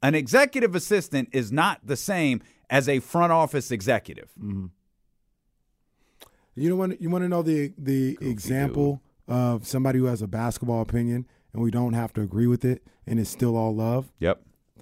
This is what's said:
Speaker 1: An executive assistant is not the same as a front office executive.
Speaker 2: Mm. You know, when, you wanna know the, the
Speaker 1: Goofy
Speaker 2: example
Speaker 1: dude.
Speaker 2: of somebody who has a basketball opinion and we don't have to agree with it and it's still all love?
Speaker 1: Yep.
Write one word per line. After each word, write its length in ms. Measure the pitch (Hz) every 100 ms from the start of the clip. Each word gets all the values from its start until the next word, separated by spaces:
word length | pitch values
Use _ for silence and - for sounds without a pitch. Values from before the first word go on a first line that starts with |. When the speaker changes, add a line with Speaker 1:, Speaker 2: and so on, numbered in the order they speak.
Speaker 1:
An 120 | 135
executive 600 | 151 127 226 277 269 233
assistant 540 | 175 - 208 - 139 123
is 200 | 135 113
not 280 | 135 180 180
the 120 | 107 131
same 420 | - 190 151 120 - _ -
as 180 | 131 127
a 120 | 135
front 300 | - 170 170
office 400 | 165 156 143 -
executive. 600 | 120 98 113 - 64 - -
Speaker 2:
Mm. 280 | 104 98 92 - _ _ _ _ _ _ _ _ _ _ _ _ _ _ - _ _
You 160 | - 156
know, 60 | 185
when, 200 | 190 185
you 100 | 165
wanna 180 | 180 180
know 140 | 175
the, 320 | 160 156 143 -
the 380 | 135 135 131
Speaker 1:
Goofy 160 | 147 143
Speaker 2:
example 720 | 110 98 131 139 143 143 143 - _ -
Speaker 1:
dude. 80 | 123
Speaker 2:
of 300 | 123 117 110
somebody 320 | 131 131 131
who 80 | 131
has 160 | 117
a 40 | 104
basketball 540 | 104 120 113 120 117
opinion 460 | 110 120 120 120 127 _ _
and 100 | 104
we 80 | 117
don't 220 | 113 123
have 220 | 117 117
to 80 | -
agree 240 | 104 95 120
with 180 | 120
it 180 | 127 127 - _ -
and 140 | 113
it's 80 | 104
still 300 | - 123 113
all 160 | 113
love? 360 | 107 113 120 131 -
Speaker 1:
Yep. 200 | 82 95 _ _ _ _